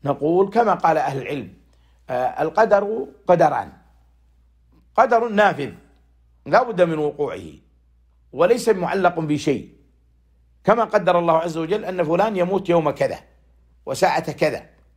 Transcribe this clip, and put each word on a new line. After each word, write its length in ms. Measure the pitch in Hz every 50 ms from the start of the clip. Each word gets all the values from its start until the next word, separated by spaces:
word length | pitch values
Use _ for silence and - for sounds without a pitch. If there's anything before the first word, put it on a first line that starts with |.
| -
نقول 460 | 143 139 - 143 156 170 185 196 196
كما 240 | - 226 233 208 180
قال 240 | 175 - 165 160 156
أهل 240 | 135 143 139 135
العلم، 320 | 120 107 143 139 104 95 - _ _ _ _ _ _ _ _ _ _ -
آه، 320 | 127 123 127 127 - -
القدر 640 | 151 160 160 - 226 208 202 202 202 202 220 240 - - - _ _
قدران، 460 | - 175 165 160 151 135 117 95 - - - _ _ _ _ _ _ _ _ _ _ _ _ _ _ _ _ _ _ _ _ _ _ _
قدر 340 | - 247 254 240 226 240 240
نافذ 440 | 208 202 214 190 156 - 139 117 - - _ _ _ _ _ _ _ _ _ _ _ _ _
لا 160 | 139 156 214
بد 200 | 254 240 214 175
من 160 | 180 170 160 151
وقوعه 480 | 151 147 143 - 143 120 85 92 90 78 71 - _ _ _ _ _ _ _ _ _ _ _ _ _ _
وليس 360 | - 131 165 214 240 240 - 226
معلق 500 | 208 185 170 147 185 196 208 175 175 165
بشيء، 520 | 160 147 151 143 - 156 135 - - - - _ _ _ _ _ _ _ _ _ _ _ _ _ _ _ _ _ _
كما 200 | - 220 240 220
قدر 340 | 220 214 208 175 165 - 175
الله 200 | 175 170 160 160
عز 180 | 165 175 156
وجل 280 | 165 165 160 196 208 -
أن 200 | 170 185 180 170
فلان 320 | 147 170 175 202 226 208
يموت 320 | 185 175 180 196 190 196 -
يوم 220 | 175 170 156 147
كذا 280 | 135 - 139 123 87 - - _ _ _ _ _ _ _ _ _ _ _ _
وساعة 460 | - 135 - 190 175 139 160 165 -
كذا، 340 | 139 - - - 120 - - _ _ _ _ _ _